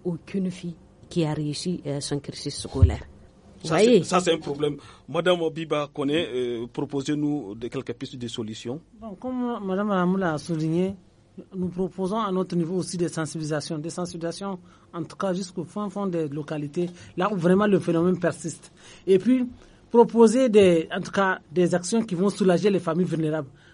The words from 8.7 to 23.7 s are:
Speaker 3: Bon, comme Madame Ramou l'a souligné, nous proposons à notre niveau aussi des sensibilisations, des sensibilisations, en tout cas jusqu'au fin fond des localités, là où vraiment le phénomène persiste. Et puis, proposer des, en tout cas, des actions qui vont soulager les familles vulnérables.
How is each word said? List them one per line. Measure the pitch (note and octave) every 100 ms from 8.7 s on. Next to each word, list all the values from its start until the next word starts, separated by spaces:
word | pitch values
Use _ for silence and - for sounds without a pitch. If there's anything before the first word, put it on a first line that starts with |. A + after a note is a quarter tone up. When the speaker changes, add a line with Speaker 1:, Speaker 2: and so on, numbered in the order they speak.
| D3 - G#3+
Speaker 3:
Bon, | A3 F#3
comme | B3+ B3+ A#3+ A#3 G3
Madame | F#3 G#3
Ramou | F#3+ F3+ F#3+
l'a | F3+ D3+
souligné, | D#3+ D#3+ D#3+ E3+ F#3 G3 _ _ _ - - F#3+
nous | F3+
proposons | F3 F#3 E3+ F#3 A3
à | G#3
notre | F#3 F3+ F3
niveau | D#3+ F#3
aussi | - F3+
des | E3
sensibilisations, | E3 D#3 E3 D3+ D3+ - D#3+
des | E3
sensibilisations, | E3+ F3 F3 E3 E3+ G3 F3+ - - _
en | F3
tout | D#3 -
cas | G3
jusqu'au | F#3 G3 -
fin | D3+ G#3 G#3
fond | G3+ G3
des | E3+ D3+
localités, | D3 D3 D#3 C#3+ F3 F3 F3 - -
là | G3
où | G3+
vraiment | E3+ F#3+ G#3+
le | G3+
phénomène | F3+ E3 F3 F3+
persiste. | E3 - E3+ - - - - - -
Et | F#3+
puis, | G3 B3+ B3 - - - -
proposer | A#3+ A3+ A3+ A3+ A#3+ C4
des, | G#3 F#3+ E3 D#3+ F#3+
en |
tout | D3+
cas, | G3+ F#3+ F3+ -
des | D#3 E3+
actions | F3 F3+ A3+
qui | A3+
vont | E3+ G3
soulager | F#3+ F#3 E3+ G#3
les | F3+
familles | E3+ D#3+ E3+
vulnérables. | E3 D#3 D#3 C3 - -